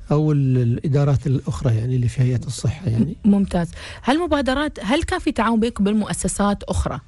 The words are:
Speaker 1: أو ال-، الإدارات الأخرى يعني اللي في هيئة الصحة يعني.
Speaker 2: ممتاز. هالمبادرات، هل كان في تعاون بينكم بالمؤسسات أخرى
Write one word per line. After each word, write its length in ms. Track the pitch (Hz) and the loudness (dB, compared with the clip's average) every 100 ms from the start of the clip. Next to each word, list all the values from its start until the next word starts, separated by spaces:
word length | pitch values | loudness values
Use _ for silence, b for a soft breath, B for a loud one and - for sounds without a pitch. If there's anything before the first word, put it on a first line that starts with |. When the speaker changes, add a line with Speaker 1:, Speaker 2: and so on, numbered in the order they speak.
| - | -2
Speaker 1:
أو 200 | 151 156 | 2 2
ال-، 260 | 147 131 127 | 2 2 2
الإدارات 680 | 117 127 147 143 143 131 147 | 2 0 0 2 2 2 0
الأخرى 480 | 123 - - 131 110 | -2 -2 -2 0 0
يعني 200 | 123 127 | 0 0
اللي 120 | 120 | 0
في 140 | - | 0
هيئة 240 | 127 120 139 | 0 0 -4
الصحة 420 | - 117 - - | -4 -4 -2 -2
يعني. 260 | 113 143 - 208 | 0 0 2 2
Speaker 2:
ممتاز. 460 | 202 190 180 165 B B B - | 4 2 -2 -4 B B B 0
هالمبادرات، 720 | 302 339 294 262 269 302 - | 0 2 0 0 0 -2 -4
هل 220 | 202 302 | 0 0
كان 160 | 339 359 | 0 -2
في 120 | 311 | -2
تعاون 280 | 233 214 226 | 0 0 2
بينكم 240 | 233 220 | 0 0
بالمؤسسات 800 | 202 214 - - 190 - 202 202 | 2 2 0 -4 -4 0 0 0
أخرى 360 | - 190 - 127 | -2 -2 -2 -6